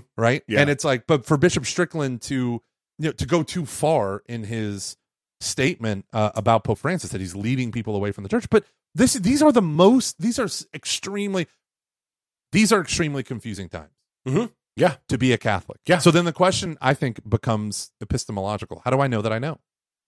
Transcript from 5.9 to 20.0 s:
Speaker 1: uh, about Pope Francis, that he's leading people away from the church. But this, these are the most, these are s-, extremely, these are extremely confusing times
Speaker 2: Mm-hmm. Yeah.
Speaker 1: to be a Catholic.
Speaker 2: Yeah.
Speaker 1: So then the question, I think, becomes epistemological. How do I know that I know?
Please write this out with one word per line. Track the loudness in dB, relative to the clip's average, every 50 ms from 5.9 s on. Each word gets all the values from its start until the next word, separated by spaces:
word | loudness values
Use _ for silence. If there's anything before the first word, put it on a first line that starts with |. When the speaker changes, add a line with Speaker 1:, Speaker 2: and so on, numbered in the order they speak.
| -4 -4 -6 -6 -2
Speaker 1:
uh, | 0 0 0 0
about | 0 2 2 2 2 2
Pope | 0 -2 -2
Francis, | -2 -4 -4 -4 -6 -8
that | -8 -8
he's | -8 -8 -8
leading | -6 -4 -2 -2 -2 -2 -4
people | -4 -6 -6 -4 -4
away | -2 -2 -4
from | -4 -6 -6
the | -4
church. | -4 -4 0 2
But | 2 2 2 _ _ _ _ _ _
this, | 2 2 4 4
these | 2 0 0 2 6 6
are | 6
the | 6 6
most, | 4 2 4 6 6 8 6 6 2 0 -4 -4
these | -2 -2 -2 -2
are | -2
s-, | -4 -6 -8 -12 -14 -16
extremely, | -12 -8 -6 -6 -6 -6 -6 -4 -4 -2 -2 -2 -2 -2 -4 _ _ _ _ _ _ _ _ _ _ _ _ _ _ _ _ _ _ _ _
these | 2 4 4 6 4
are | 2
extremely | 2 0 -2 -2 -2 -2 -2 -4 -6
confusing | -6 -10 -10 -8 -10 -10 -10 -10 -10
times | -12 -12 -14 -14 _ _ _ _ _ _ _ -2
Speaker 2:
Mm-hmm. | 0 0 0 -2 -6 _ _ _ _ 2
Yeah. | 2 2 2 -2 _ -6
Speaker 1:
to | -2 0
be | 2 2
a | 2 2
Catholic. | 0 -2 -2 -2 -4 -10 -16 -10 _
Speaker 2:
Yeah. | 0 0 4
Speaker 1:
So | 6 6
then | 6 6 2
the | 0 0
question, | 2 2 2 2 0 -4 -6 -8 -2
I | 0 0 0
think, | 0 -2 -6 -6 -8 -6 -4
becomes | -4 -2 -2 -2 -2 -2 -2 -6 -8 -10 -12 -14 _ _
epistemological. | -8 -6 -6 -6 -6 -6 -6 -6 -4 -4 -4 -6 -8 -12 -14 -8 -4
How | -2
do | 0 2
I | 2 0
know | 0 0
that | 0 -2
I | -2 -2
know? | -4 -6 -8 -10 _ _ _ _ _ _ _ _